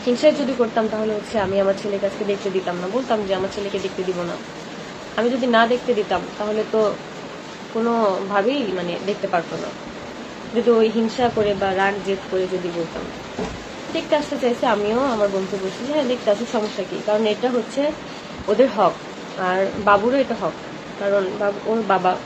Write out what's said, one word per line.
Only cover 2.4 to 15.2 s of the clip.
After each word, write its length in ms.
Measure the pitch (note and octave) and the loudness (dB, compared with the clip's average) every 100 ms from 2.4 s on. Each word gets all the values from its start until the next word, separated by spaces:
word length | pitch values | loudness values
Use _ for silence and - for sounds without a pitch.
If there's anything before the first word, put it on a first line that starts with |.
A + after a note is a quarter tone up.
| G3+ | 0
দিতাম 260 | F#3+ F#3 F3+ | -2 -2 -4
না, 100 | F3+ | -2
বলতাম 320 | A3+ B3 A3+ | -2 0 0
যে 100 | G3 | 2
আমার 180 | F#3+ F#3+ | 0 -2
ছেলেকে 280 | G#3 G3+ G3 | -2 -4 -4
দেখতে 220 | F#3 - | -4 -4
দিব 160 | F#3 F3+ | -2 -2
না। 140 | F3 - - - - - - - - - | -4 -6 -10 -12 -12 -12 -12 -12 -8 0
আমি 120 | A#3 | 0
যদি 180 | B3+ B3+ | 2 4
না 140 | A3+ A3+ | 6 6
দেখতে 240 | A#3+ - | 4 2
দিতাম, 280 | G#3+ F#3+ F#3 F3 | 0 0 -2 -4
তাহলে 300 | - G#3 G#3+ G#3+ | -6 -2 -2 0
তো 160 | A3 G#3+ F3 - - - - - - - | 2 2 0 -10 -14 -14 -14 -14 -14 -8
কোনোভাবেই, 920 | A3+ A3+ A#3 G#3+ F#3+ G3 G3+ G3+ C#4+ A3 | -2 0 2 2 2 0 2 2 2 0
মানে, 200 | F#3 F3 E3+ | -2 -4 -4
দেখতে 260 | F#3 G#3 - | -4 -2 0
পারতো 280 | F3 E3 E3 | 0 -2 -6
না। 140 | E3 - - - - - - - - | -8 -10 -12 -12 -12 -12 -12 -12 -4
যদি 160 | A3 A#3 | 0 4
ওই 160 | A3+ A3 | 6 6
হিংসা 360 | G#3+ A3+ - A#3+ | 4 0 2 0
করে 200 | A3+ G#3 | 2 2
বা 160 | G3 F#3+ | 2 0
রাগ 220 | F#3 G3 G3+ | 2 2 0
জেদ 200 | F#3+ F#3+ | -2 -4
করে 220 | - F#3+ F#3 | -2 -2 0
যদি 220 | F#3 F3 | -2 -4
বলতাম। 340 | E3+ D#3+ - - - - - - - - - - | -4 -4 -6 -8 -10 -10 -6 -6 -6 -10 -12 -6
দেখতে 200 | E4 D#4+ D4+ | -6 2 2
আসতে 220 | C#4+ D4 | 2 0
চাইছে, 280 | B3+ A#3+ C4+ | 0 2 2
আমিও 320 | G#3 G#3 A3+ C#4 | 2 2 2 2
আমার 220 | A3+ | 2